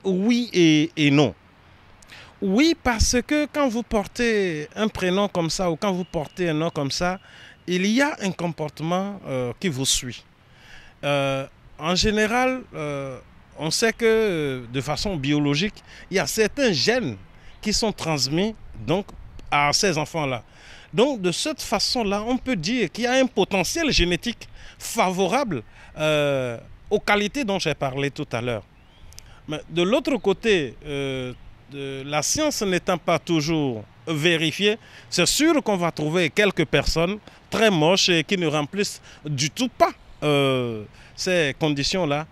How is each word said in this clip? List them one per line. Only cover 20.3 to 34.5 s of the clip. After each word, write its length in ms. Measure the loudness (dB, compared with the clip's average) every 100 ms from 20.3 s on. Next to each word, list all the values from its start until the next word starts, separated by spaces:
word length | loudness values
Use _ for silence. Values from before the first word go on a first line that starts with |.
| -4 -10 -20 -20 -20 -6
Donc, 300 | 2 2 2
de 100 | -2
cette 300 | -2 -4 -6
façon-là, 640 | -4 -2 0 0 0 -2 -2
on 120 | -2
peut 180 | -2 -4
dire 360 | -2 -2 -2
qu'il 120 | -2
y 40 | 0
a 60 |
un 140 | 2 2
potentiel 640 | 2 2 2 0 0 2
génétique 580 | 2 2 0 -2 -8 -14 -18 -20 -14
favorable, 800 | -6 0 2 2 2 2 0 -4 -8 -20 -18 -2
euh, 600 | 0 2 2 0 -2 -8 -14 -20 -2
aux 100 | -2
qualités 440 | 2 2 2 -2
dont 140 | -2 0
j'ai 160 | -2
parlé 380 | -2 -4 -2 -4
tout 160 | -4 -6
à 80 | -4
l'heure. 220 | -4 -6 -8 -20 -20 -20 -20 -20 -20 -20 -10
Mais 120 | -10 -4
de 140 | -2
l'autre 340 | 2 2 2 0
côté, 580 | 0 0 2 2 0 -8 -8
euh, 480 | -6 -4 -4 -8 -10 -18 -20 -18
de, 320 | -12 -10 -10 -4
la 160 | -2
science 400 | 0 0 0 0
n'étant 380 | 0 0 0 -2
pas 180 | 2 0
toujours 680 | 2 0 2 0 0 -2 -10 -14 -6
vérifiée, 720 | 0 2 2 0